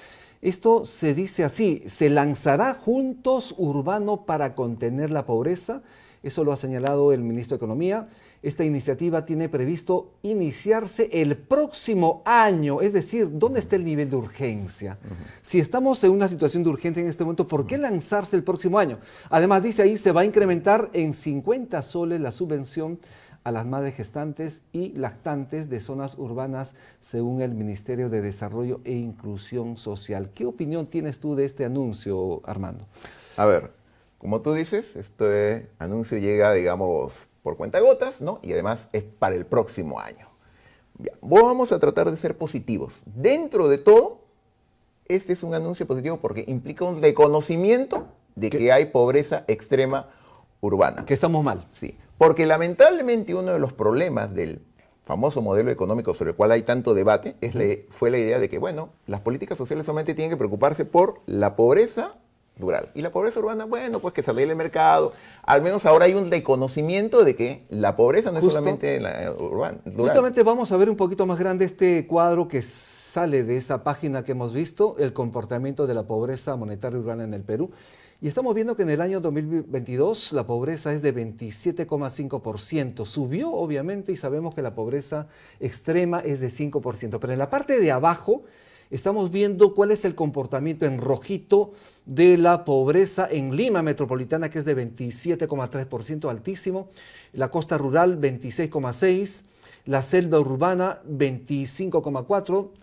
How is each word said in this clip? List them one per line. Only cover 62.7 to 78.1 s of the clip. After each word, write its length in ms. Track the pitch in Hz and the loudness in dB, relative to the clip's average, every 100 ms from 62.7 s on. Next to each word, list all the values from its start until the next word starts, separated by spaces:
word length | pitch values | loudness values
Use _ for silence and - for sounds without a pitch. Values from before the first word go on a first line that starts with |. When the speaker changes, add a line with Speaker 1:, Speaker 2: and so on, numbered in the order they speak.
| 82 - | -2 -4
Speaker 2:
Y 60 | 143 | -8
la 100 | 170 | -4
pobreza 300 | 180 214 233 | -2 -2 0
urbana, 240 | 214 220 | -4 -4
bueno, 340 | 220 240 254 220 | -6 -6 -4 -6
pues 140 | 180 | -4
que 100 | - | -4
se 80 | 131 | -2
arregle 220 | 117 147 | 0 0
el 60 | 160 | 0
mercado. 560 | 160 160 160 160 156 - - - | -2 2 4 6 2 -4 -18 -6
Al 200 | - 143 | 2 4
menos 240 | 170 196 165 | 4 4 8
ahora 180 | 160 | 8
hay 80 | 180 | 8
un 180 | 196 175 | 4 0
reconocimiento 920 | 170 - 131 131 147 156 190 220 247 | 0 2 2 0 -2 -2 0 4 6
de 100 | 156 | 6
que 300 | - 120 - - | 4 -2 -4 -10
la 260 | 107 101 104 | -2 0 4
pobreza 340 | 120 180 220 | 4 4 2
no 80 | 165 | 2
es 60 | |
Speaker 1:
Justo-, 140 | 175 151 | 2 2
Speaker 2:
solamente 400 | 147 147 143 135 | 0 -2 -2 -2
la, 240 | 98 62 | -4 -6
eh, 60 | 87 | -8
urban-, 500 | - - 101 151 - - | -6 -6 -4 -4 -8 -10
rural. 100 | 101 | 0
Speaker 1:
justamente 460 | 131 277 247 247 | 2 4 4 4
vamos 280 | 220 247 208 | 4 2 0
a 60 | 185 | 2
ver 140 | 214 | 2
un 60 | 202 | 2
poquito 280 | 185 190 | 0 0
más 140 | 185 170 | -2 0
grande 260 | 190 185 | -2 0
este 420 | 185 - 180 170 - | -2 2 2 2 2
cuadro 400 | 170 170 170 170 | 2 4 2 0
que 140 | 135 | -4
sale 800 | 107 - - - - 175 170 135 | -6 -12 -16 -16 -8 -4 0 0
de 140 | 113 127 | 0 -2
esa 260 | 127 127 | -4 -4
página 400 | 147 143 151 135 | -4 -4 -4 -6
que 100 | 127 | -4
hemos 200 | 123 120 | -6 -4
visto, 440 | 127 165 - 208 - | -4 -6 0 0 0
el 160 | 135 | -2
comportamiento 720 | 127 120 117 110 123 135 139 139 | -2 -4 -6 -6 -4 -4 -4 -2
de 80 | |
la 120 | 113 107 | -2 -4
pobreza 480 | 110 120 131 - | -4 -4 -4 -6
monetaria 440 | 127 107 101 123 123 | -8 -8 -8 -8 -6
urbana 260 | 113 117 | -6 -8
en 80 | 110 | -8
el 100 | 104 | -10
Perú. 280 | 101 110 180 - - - _ | -6 -4 -6 -10 -20 -20 _